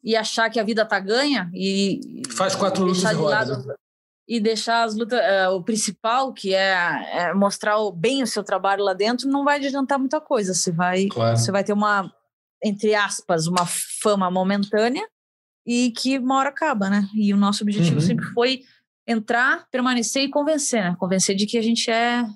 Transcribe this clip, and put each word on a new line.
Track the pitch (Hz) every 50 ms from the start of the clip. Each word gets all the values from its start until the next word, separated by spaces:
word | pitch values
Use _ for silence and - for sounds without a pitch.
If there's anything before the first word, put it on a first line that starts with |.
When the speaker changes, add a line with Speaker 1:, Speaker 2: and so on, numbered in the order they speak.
Speaker 1:
e | - 214 220
achar | 220 214 - - - 226 220
que | 220 240
a | 214
vida | 202 233 220 214
tá | 214 208 196
ganha | 190 196 220 247 285 294 277 214 180 175
e | 180 185 190 196 196 196 196 196 175 - - - - - - -
Speaker 2:
Faz | - - 185 190 -
quatro | - 196 190 185 190
Speaker 1:
e | 190
Speaker 2:
lutas | 180 185 180
Speaker 1:
deixar | 185 220
Speaker 2:
e | 214
Speaker 1:
de | 156
Speaker 2:
roda, | - - 202
Speaker 1:
lado | 214 220 - - - -
Speaker 2:
né? | - - - _ _ _ _ _ _ _ _ _ -
Speaker 1:
e | 226 233
deixar | 202 226 220 214 - 240 233 233 233
as | 226 214
lutas, | 214 233 214 247 233
é, | 180 180 196 190 190 185
o | 190 190
principal, | 170 - 220 208 - - 180 _ - 165 233 262 262 262 262
que | - - 196 185
é, | 190 190 190 190 180 175 170 151 127 92 76
é | 95 156 175 165 170
mostrar | 196 196 202 196 - - 214 208 214
o, | 214 202
bem | 180 170 160 226 269 277
o | 254
seu | 214 - 180 -
trabalho | - 202 190 190 196 196 196 202
lá | 196
dentro, | 185 185 208 220 247 240 247
não | 277 269 277
vai | 277 285 294
adiantar | 294 269 277 262 277 269 - 277 277
muita | 269 262 311 311
coisa. | 302 - 294 226 202 185
Você | 185 175 - 190
vai, | 170 160 180 180 180 190 196
Speaker 2:
Claro. | 196 - 120 117 117 117
Speaker 1:
você | 117 117 -
vai | 185 202 196
ter | 202
uma, | 208 208 208 208 208 202 185 165 _ _ _ _ _ _ _ _ _ _
entre | - 214 202 202 - 214 214
aspas, | 208 202 196 - - - - 180 165 156
uma | 170 180 180 175 170 - - - - - -
fama | - 220 208 196 185 180
momentânea | 180 185 185 190 202 202 196 202 - 208 220 240 262 349 427 440 _ _ _ _ _ _ _ _ _ _ _
e | - 240 240 254 247
que | 226 - - 254 269 269
uma | 240 254 269
hora | 269 269 277
acaba, | 285 - 320 311 269 208 196 190
né?" | 202 208 202 196 208
E | 214 208 202
o | 196 202
nosso | 202 196 202 - 214
objetivo | 208 202 156 170 165 131
Speaker 2:
Uhum. | 147
Speaker 1:
sempre | 156 185 233 - -
foi | - - 240 240 262 262 262 - _ _ _ _ _ _ _ _
entrar, | - 233 220 214 - 226 233 254 277 311 339 - _
permanecer | - 254 247 254 247 247 226 - - 277
e | 269 269
convencer, | - 294 285 302 311 294 294 - - 226
né? | 190 175 175 -
Convencer | - 180 190 190 180 - 196
de | 196 214
que | 208 -
a | 233
gente | 214 226 233 233 - -
é | 226 226 233 240 240 240 240 214 208